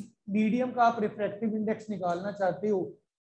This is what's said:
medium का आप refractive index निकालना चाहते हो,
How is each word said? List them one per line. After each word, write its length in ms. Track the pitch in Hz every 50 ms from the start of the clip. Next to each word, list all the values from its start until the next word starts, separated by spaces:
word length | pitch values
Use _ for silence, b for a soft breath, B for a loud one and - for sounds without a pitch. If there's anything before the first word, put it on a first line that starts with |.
| 196 - _ _ _ 208
medium 420 | 196 214 214 214 233 247 254 254
का 120 | 247 247 233
आप 160 | 233 233 214
refractive 560 | 214 202 - 214 202 190 - - 233 214 220
index 340 | 214 208 220 208 214 - 214
निकालना 420 | 208 175 185 175 175 180 190 208
चाहते 380 | 196 196 190 180 165 - 208 214
हो, 240 | 202 180 165 - - - _ _ _ _